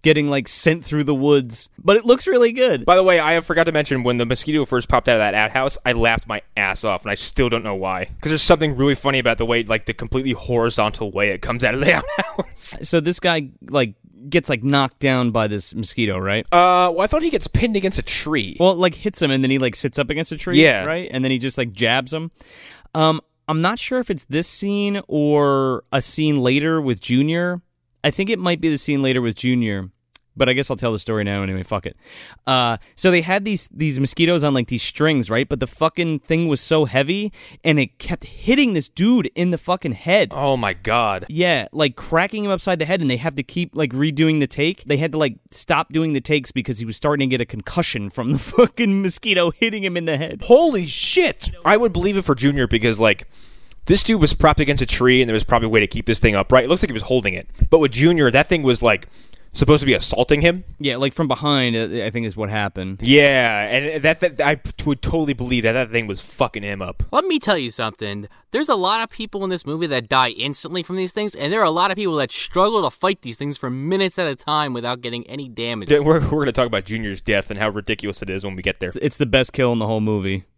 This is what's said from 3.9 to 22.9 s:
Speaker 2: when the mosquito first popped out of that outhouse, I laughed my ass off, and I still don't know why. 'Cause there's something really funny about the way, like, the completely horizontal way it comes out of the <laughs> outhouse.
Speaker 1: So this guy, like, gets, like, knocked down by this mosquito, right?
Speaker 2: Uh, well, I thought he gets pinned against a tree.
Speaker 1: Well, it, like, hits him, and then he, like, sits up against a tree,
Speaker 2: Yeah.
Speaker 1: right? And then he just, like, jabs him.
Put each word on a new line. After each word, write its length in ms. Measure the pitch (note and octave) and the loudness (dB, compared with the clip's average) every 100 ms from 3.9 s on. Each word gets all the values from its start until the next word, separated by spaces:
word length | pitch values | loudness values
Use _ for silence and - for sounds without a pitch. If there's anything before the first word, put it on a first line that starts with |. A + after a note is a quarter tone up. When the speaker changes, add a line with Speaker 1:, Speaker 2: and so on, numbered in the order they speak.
| C3 | 0
Speaker 2:
when 140 | A#2+ A#2+ | 0 0
the 80 | A#2 | 0
mosquito 380 | B2 - D3+ C3+ | -2 0 -2 0
first 220 | B2 - | -2 2
popped 220 | B2 - | 0 2
out 60 | A2+ | 2
of 40 | |
that 140 | G#2+ | 2
outhouse, 440 | G#2 G#2+ C3 C3+ - B2+ | 0 0 0 -2 -2 -2
I 60 | |
laughed 340 | A#2 A2+ A2+ - | 2 2 2 -4
my 140 | G#2 - - | -10 -8 -4
ass 280 | G2 F#2+ | -4 -2
off, 200 | A2 F2+ | -4 -4
and 80 | G#2 | -4
I 40 | G2+ | -6
still 340 | - - B2+ | -4 0 0
don't 140 | A#2 | 0
know 120 | A2 G2 | -4 -4
why. 300 | F#2+ F#2 F#2+ - | -4 -4 -6 -8
'Cause 100 | D3 | -4
there's 100 | D3+ | 0
something 340 | - E3 D#3 C3 | 4 4 2 0
really 180 | C#3 C3+ | 0 2
funny 240 | C#3+ C3+ | 0 0
about 180 | A#2+ A#2 | 0 0
the 80 | A#2 | 0
way, 180 | A#2 | 0
like, 220 | A2 A2 - | 0 -4 -4
the 80 | |
completely 380 | A2 A#2 C3 C3+ | -8 -4 -4 -2
horizontal 800 | A#2 - A#2+ A#2 A2+ G#2+ - G#2 | -6 -2 0 0 0 -2 -2 -6
way 180 | F#2+ G#2 | -2 -2
it 120 | F#2 | -2
comes 220 | - A2+ | -4 -2
out 100 | A#2+ | -2
of 80 | B2+ | 0
the 120 | D3 | 0
<laughs> 240 | D#3+ - - | 0 -2 -8
outhouse. 580 | - - - - - - | -6 -8 -10 -8 -10 -8
Speaker 1:
So 180 | - E3+ | -2 0
this 200 | D3+ F3 | 0 -2
guy, 300 | F3+ E3 C#3 - C3 | -2 -2 -6 -16 -4
like, 260 | C#3 A#2+ G2+ _ - C3+ | -2 -2 -6 _ -20 -2
gets, 200 | E3+ - | -2 0
like, 140 | B2+ | -2
knocked 360 | C3 C#3 C3+ _ | 2 2 0 _
down 320 | C#3 C3 A#2+ | 0 2 0
by 160 | A2+ A2 | 0 0
this 280 | G#2 - - | -2 -6 -8
mosquito, 420 | G2+ - A2 F#2 | -8 -2 -2 0
right? 280 | F#2+ G#2 - | -2 -2 2
Speaker 2:
Uh, 360 | F3 F3+ F3+ F3+ | 4 6 4 2
well, 80 | E3+ | 0
I 60 | G#3 | 0
thought 140 | D4+ | 0
he 80 | E4 | 0
gets 180 | C4+ - | -2 -2
pinned 280 | - A#3 G#3 | 0 0 0
against 240 | F#3+ - | -2 -4
a 40 | |
tree. 520 | - - D3+ D#3 F#2+ - | -6 -6 -2 -2 -4 2
Speaker 1:
Well, 120 | F3+ | 2
it, 60 | F3 | 4
like, 180 | F#3 - | 0 0
hits 260 | G#3+ - | -6 -2
him, 100 | D#3 | 0
and 120 | C3+ | 2
then 80 | C3 | 2
he, 60 | C3+ | 2
like, 160 | B2+ - | 0 -2
sits 240 | C#3 - | -4 -4
up 100 | C#3 | -4
against 220 | D#3 D#3+ | -4 -6
a 60 | D#3 | -8
tree, 240 | - D3+ | 0 6
Speaker 2:
Yeah. 220 | D#3 A2 C3+ | 6 4 0
Speaker 1:
right? 240 | E3+ F3+ | -6 -4
And 120 | C3 C3 | -2 0
then 60 | |
he 60 | C3 | 0
just, 200 | C3 C3 | -2 -4
like, 160 | A#2+ | -6
jabs 400 | G2 A#2 B2+ C3 | -2 0 0 -2
him. 180 | D#3 E3 _ - - - - - | -8 -8 _ -20 -20 -20 -20 -8